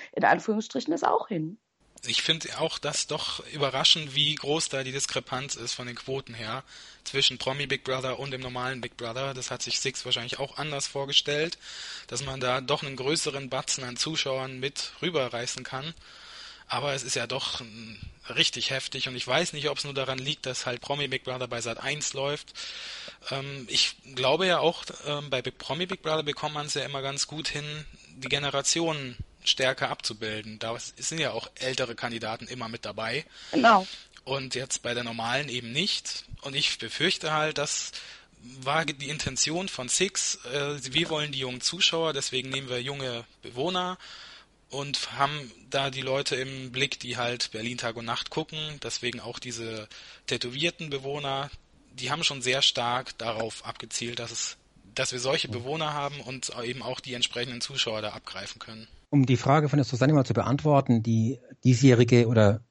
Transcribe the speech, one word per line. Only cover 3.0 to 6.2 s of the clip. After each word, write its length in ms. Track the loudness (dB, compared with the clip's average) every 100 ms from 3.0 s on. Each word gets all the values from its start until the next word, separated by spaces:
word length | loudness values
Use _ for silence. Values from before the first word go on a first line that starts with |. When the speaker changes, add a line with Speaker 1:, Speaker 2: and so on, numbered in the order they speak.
| -2
Speaker 2:
doch 380 | -4 -4 -6 -8
überraschend, 640 | 0 0 4 6 4 2
wie 200 | 2 2
groß 340 | 2 2 2 2
da 160 | -2
die 80 | -2
Diskrepanz 640 | -2 -2 -2 -2 -4 -4 -6
ist 160 | -4
von 140 | -6 -6
den 100 | -8
Quoten 380 | -4 -4